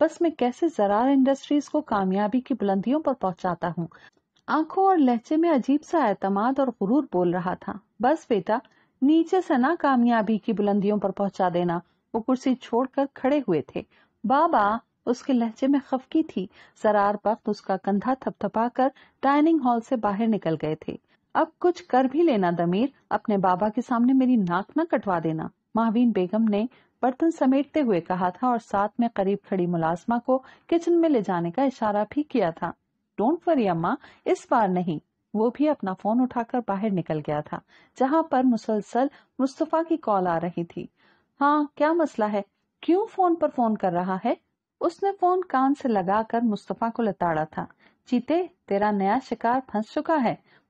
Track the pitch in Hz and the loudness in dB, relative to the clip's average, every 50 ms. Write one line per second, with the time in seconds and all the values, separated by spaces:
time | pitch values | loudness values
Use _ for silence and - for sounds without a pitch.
0 | 294 320 320 - 339 320 302 - 240 240 240 - 339 330 - - 208 196 202 214 | 0 0 0 0 -2 -2 0 0 -2 -2 0 -2 -2 -2 0 0 0 2 2 2
1 | 247 269 285 269 262 277 269 269 - - 294 294 277 - - 302 294 - 233 202 | 2 4 4 4 4 2 0 -2 -2 -2 -2 -2 -2 -2 -4 -4 -2 -2 -2 -2
2 | 190 185 185 196 208 208 233 254 247 - 262 214 208 202 190 196 180 233 269 311 | 0 0 0 0 0 0 -2 -2 -2 -4 -4 -2 0 0 0 0 0 -2 -2 -2
3 | 311 294 254 - - 185 180 - - 185 170 - - 175 165 - 165 160 - - | -2 -2 -4 -2 -4 -4 -4 -4 -4 -4 -4 -4 -4 -4 -4 -6 -8 -8 -10 -18
4 | - - _ _ _ _ _ _ _ - - 302 320 311 - 381 381 392 381 330 | -20 -20 _ _ _ _ _ _ _ -2 -2 -2 -2 -2 0 2 2 4 4 4
5 | 277 247 240 226 - - 311 311 330 339 311 254 - - 277 294 - - - 330 | 4 2 2 0 -2 -2 0 2 2 2 2 2 2 0 0 -2 -2 -2 0 0
6 | 269 214 190 - - 190 196 196 214 247 269 285 269 247 226 - 202 190 247 302 | 2 0 0 0 -2 -2 0 0 0 0 0 0 -2 -2 -2 -2 -2 0 2 0
7 | 277 - - 180 180 180 170 180 170 185 175 - - - - 196 - _ _ - | 0 0 0 0 0 0 0 -2 -2 -4 -6 -6 -8 -12 -12 -12 -16 _ _ 0
8 | 220 254 311 320 - - 240 196 170 - 214 262 - _ _ _ _ _ _ - | 0 0 0 0 -2 -2 -2 -2 0 -2 -2 -4 -4 _ _ _ _ _ _ 0
9 | 254 277 311 330 330 330 381 370 349 - 302 240 247 285 349 - - 285 269 240 | 2 4 4 4 2 2 0 0 0 0 0 2 2 0 0 0 0 2 2 4
10 | 233 240 233 226 208 208 220 196 - - 220 185 202 202 202 208 180 202 208 202 | 4 4 2 2 2 0 -2 -2 -2 -2 -2 0 0 0 2 2 2 0 0 0
11 | - 196 190 - 202 196 - - 190 180 175 175 175 175 170 175 - _ _ _ | -2 -2 -2 -2 -4 -4 -2 -2 -2 0 0 0 0 0 -2 -4 -6 _ _ _
12 | _ _ - 233 220 - 262 254 - 269 247 - - - - 233 262 262 _ 277 | _ _ -8 -4 -2 -2 -2 0 0 -2 -2 -2 -4 -2 -2 -2 -2 -2 _ -4
13 | 277 277 - - - 262 294 302 247 - 170 147 - - - - - - _ _ | -4 -4 -4 -4 -2 0 0 0 0 0 -2 -2 -2 -6 -8 -12 -12 -12 _ _
14 | _ _ _ _ - 196 262 285 330 349 311 226 202 202 220 240 - _ _ _ | _ _ _ _ -2 0 2 2 2 2 2 2 2 2 0 -2 -6 _ _ _
15 | - - 247 - - - 262 240 233 226 220 - 269 269 285 269 - - 269 254 | -6 -4 -4 -4 -2 -2 0 0 0 -2 -4 -2 0 0 0 0 0 -4 -6 -6
16 | - - - 320 311 - - 202 185 - _ - - - _ - - 214 208 208 | -4 -2 -2 -2 -2 -2 -6 -8 -8 -8 _ -20 -20 -20 _ -2 0 2 2 2
17 | 202 202 208 202 - 202 226 - - 214 208 - - - 190 185 - 202 202 202 | 2 0 0 -2 -2 -4 -4 -2 -4 -6 -6 -6 -4 -6 -6 -4 -2 -2 -2 -2
18 | 202 247 262 - - - 170 - - 196 - 220 226 240 - - 254 277 - - | -2 -2 -4 -4 -6 -8 -8 -6 -6 -4 -4 -4 -4 -2 -2 -2 -2 -2 -2 -6
19 | - _ _ _ - 269 277 294 302 330 330 311 247 247 240 233 233 - 262 226 | -18 _ _ _ 0 2 2 4 4 4 2 2 2 0 0 -2 -2 -4 -4 -2
20 | 214 208 202 196 233 226 220 180 - 160 160 147 - 151 156 156 - - - - | -2 -2 -2 0 0 0 0 0 -2 -4 -4 -2 -4 -4 -6 -6 -8 -10 -12 -12
21 | _ _ _ _ _ _ - - 320 320 - - - 359 349 - - - - 247 | _ _ _ _ _ _ -2 -2 -2 -2 -2 -2 0 0 0 -2 -2 0 2 2
22 | 262 254 262 311 349 330 247 202 185 175 175 170 170 170 175 202 247 285 - _ | 2 2 2 2 2 2 2 2 2 0 0 0 0 0 0 0 0 -2 -4 _
23 | _ - - 220 - - 208 196 185 185 180 175 208 214 214 247 233 - 247 233 | _ -6 -6 -4 -2 0 0 2 2 2 2 2 0 -2 -2 -4 -4 -2 0 2
24 | 240 254 269 262 262 247 254 226 190 170 175 185 208 - - 294 339 349 320 269 | 2 4 4 4 4 4 4 2 2 0 0 -2 -4 -2 -2 -2 -2 0 -2 -2
25 | - 196 180 170 160 160 160 160 156 - - _ _ _ - 220 226 226 208 240 | -2 -2 -2 -2 -2 -2 -4 -4 -6 -10 -12 _ _ _ -2 0 0 2 2 2
26 | 247 240 214 190 180 175 208 220 226 214 202 202 220 254 _ _ _ _ _ _ | 2 2 2 0 0 0 0 0 2 2 0 0 -2 -4 _ _ _ _ _ _
27 | - 254 262 - 320 330 330 - 294 262 262 277 277 - - 311 285 233 196 170 | -2 -2 0 0 0 0 2 2 2 2 2 2 0 -2 -2 -2 0 0 0 0
28 | 165 - 180 175 185 180 185 - 254 254 240 226 - - - 196 202 214 - - | -2 -2 -2 -2 -2 -2 -2 -2 -2 -2 -2 -2 -4 -4 -2 -2 -2 -2 -2 -2
29 | 233 233 - - 190 190 202 196 - - 202 185 175 175 175 165 160 160 170 180 | -2 -2 -2 -2 -2 0 -2 -4 -4 -4 -2 -2 0 0 0 0 0 -2 -2 -4
30 | - - 233 240 - - 262 262 - - - _ _ - 339 339 339 339 349 339 | -4 -4 -4 -4 -2 -2 -2 -2 -4 -8 -20 _ _ -2 -2 0 0 2 2 2
31 | 330 330 285 233 180 - 185 170 170 170 170 - 277 269 - - 226 214 202 208 | 2 2 2 0 0 -2 -2 -2 -2 -2 -2 0 0 -2 -2 -2 -2 -2 -2 -2
32 | 214 - - 285 302 - - 247 190 165 160 - 175 170 - _ _ _ _ _ | -2 -4 -4 -6 -4 -2 -2 0 0 -2 -2 -4 -8 -8 -8 _ _ _ _ _
33 | _ _ _ - 202 254 339 349 - 359 330 269 220 190 170 165 165 185 247 - | _ _ _ -2 0 0 0 0 0 0 0 2 2 0 0 0 0 -2 -2 -4
34 | - - - _ - - 370 - - - 294 240 220 185 185 180 180 175 156 151 | -8 -14 -20 _ -4 -2 -2 -2 -2 0 0 2 2 2 0 0 -2 -2 -4 -6
35 | - _ _ _ _ _ - 208 214 247 233 - 294 302 285 - - 190 190 - | -8 _ _ _ _ _ -4 -2 -2 -2 0 0 0 -2 -2 -2 -4 -8 -6 -4
36 | - 202 226 247 254 247 - 240 226 - - 254 233 - 196 190 208 220 196 175 | -2 -2 0 0 0 0 -2 -6 -6 -4 -4 -4 -4 -4 -4 -2 -2 -2 -2 -2
37 | 156 - 160 151 147 - 151 151 151 - 175 - - _ _ _ _ _ _ - | -2 -4 -6 -6 -4 -4 -4 -4 -6 -8 -12 -14 -14 _ _ _ _ _ _ -2
38 | 254 262 294 330 320 320 285 254 262 262 233 220 - - 220 208 202 - - 233 | 0 0 2 0 0 0 0 2 2 2 2 0 -2 -2 -4 -4 -4 -2 -2 -2
39 | 269 285 - - _ _ _ - 262 269 - - 320 311 - 320 330 330 330 302 | -2 -2 -4 -10 _ _ _ -4 -4 -2 -2 -4 -4 -2 -2 -2 -2 -2 -4 -4
40 | - 226 208 190 180 180 170 165 175 180 - 175 170 170 - 175 175 - _ _ | -2 0 0 0 0 0 0 -2 -4 -4 -4 -6 -8 -8 -10 -14 -14 -16 _ _
41 | _ _ _ _ _ _ _ - 277 285 294 302 294 285 _ - 294 302 330 339 | _ _ _ _ _ _ _ 0 0 2 2 2 0 -2 _ -2 0 0 2 0
42 | 311 269 - - 214 208 214 202 202 - _ _ _ _ _ _ - - 330 381 | -2 -2 -2 -4 -4 -2 -2 -4 -6 -8 _ _ _ _ _ _ 0 0 2 2
43 | 453 427 - - 370 349 339 339 311 294 - 269 240 220 214 196 - 185 170 175 | 0 -2 0 0 2 2 2 0 -2 -2 0 0 0 0 0 0 -2 -2 0 -2
44 | 185 190 190 185 - 247 339 - _ _ _ _ _ _ _ - - 349 339 - | -2 -2 -4 -2 -2 -4 -4 -4 _ _ _ _ _ _ _ -4 -4 -4 -2 -2
45 | 392 392 392 - 359 359 359 381 359 - - 262 269 269 285 - - 247 220 196 | -4 -4 0 0 2 2 2 0 -2 -2 -2 0 0 0 0 -2 -2 -2 -2 0
46 | 180 185 196 220 220 - - 233 240 226 202 202 - - 190 - 226 233 - - | 0 0 0 -2 -2 -2 -2 -2 0 -2 -2 -4 -6 -8 -6 -6 -6 -4 -4 -2
47 | 233 208 180 - 175 170 160 156 156 - - - 170 - _ _ _ _ _ _ | -4 -4 -2 -2 -2 -2 -2 -2 -4 -6 -8 -10 -12 -12 _ _ _ _ _ _
48 | _ - 247 247 247 - 302 349 370 330 _ _ _ - 196 202 208 214 208 202 | _ -4 -4 -2 -2 0 -2 -2 -2 -4 _ _ _ -4 -2 0 0 0 0 0
49 | 190 196 220 262 - - 233 - - 233 247 269 269 - - 208 220 - - 311 | 0 0 0 -2 -2 -6 -6 -4 -2 -2 -2 -2 -4 -4 -6 -6 -6 -4 -6 -4
50 | 277 - 320 302 240 202 - - _ _ _ _ _ | -2 -2 0 0 0 -2 -2 -6 _ _ _ _ _